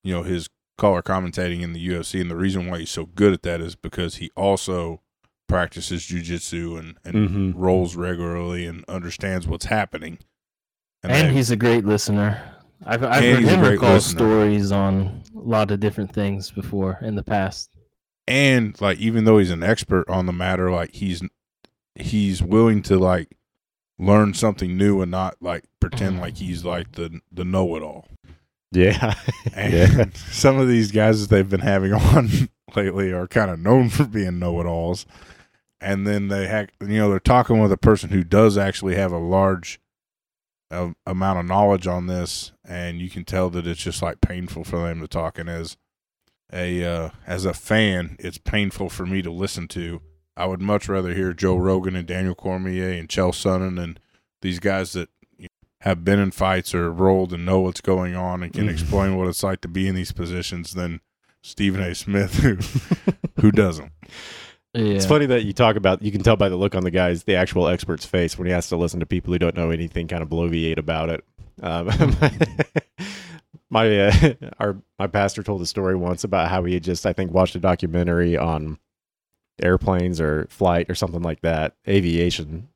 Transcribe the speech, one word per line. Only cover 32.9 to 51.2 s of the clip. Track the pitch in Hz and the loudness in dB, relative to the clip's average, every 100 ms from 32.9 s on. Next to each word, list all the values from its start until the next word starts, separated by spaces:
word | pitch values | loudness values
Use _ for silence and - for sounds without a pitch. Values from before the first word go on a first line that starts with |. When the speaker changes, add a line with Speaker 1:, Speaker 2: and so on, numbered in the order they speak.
| 95 95 | 0 -2
Speaker 1:
are | 90 92 | -2 0
kinda | - 101 82 | 0 0 0
known | 90 131 120 | 4 6 6
for | 104 131 | 2 0
being | 107 95 87 | 0 -2 -2
know-it-alls. | 90 85 85 85 85 90 - - - - _ _ _ _ | -2 -2 -2 -2 -2 -4 -8 -20 -20 -20 _ _ _ _
And | 98 98 101 | -4 -2 0
then | 101 101 | 0 -2
they | 98 92 | -2 -2
ha-, | 107 101 _ | -4 -6 _
you | 101 107 | -2 2
know, | 104 | 2
they're | 95 | 2
talking | - 123 120 113 | 4 4 4 4
with | 104 | 4
a | 95 | 4
person | 117 104 90 | 4 4 2
who | 98 | 0
does | 85 98 113 101 | 4 6 6 4
actually | 98 - 95 95 | 0 -2 -2 0
have | 95 | 0
a | 87 | -2
large, | 85 95 95 92 85 - _ _ _ _ _ _ _ _ _ | 0 2 2 0 -6 -18 _ _ _ _ _ _ _ _ _
uh, | 87 87 85 - | -8 -8 -8 -6
amount | 92 95 92 | -2 0 0
of | 87 | 0
knowledge | 95 104 98 90 | 2 4 2 0
on | 90 90 | -4 -4
this, | 90 87 - - _ - | -4 -6 -8 -12 _ -14
and | 90 87 85 | -10 -8 -8
you | 90 | -10
can | 92 | -10
tell | 85 95 92 | -6 -2 -2
that | 87 85 | -2 -6
it's | 82 | -6
just, | 92 85 | -8 -6
like, | 87 - | -6 0
painful | - 90 90 82 | -2 -2 -10 -12
for | 82 87 85 | -8 -6 -4
them | 82 | -8
to | 78 | -8
talk. | 85 80 - | -6 -6 -8
And | 85 | -10
as | 85 80 - _ _ _ _ _ _ _ | -8 -10 -14 _ _ _ _ _ _ _
a, | 90 90 90 | -8 -6 -4
uh, | 87 85 80 - - | -4 -4 -8 -12 -10
as | 90 95 | -6 -4
a | |
fan, | - - 110 107 92 85 - | -6 0 2 2 -2 -6 -12
it's | 90 - | -14 -10
painful | - 107 101 - 92 | -4 -2 -4 -4 -8
for | - 92 | -6 -4
me | 95 | -4
to | 87 | -4
listen | 85 95 - 85 | -6 -6 -6 -10
to. | 90 85 85 - _ _ - | -10 -10 -12 -16 _ _ -8
I | 92 | -6
would | 92 | -4
much | 98 104 - | 0 -2 0
rather | 98 90 | -4 -2
hear | 90 | -2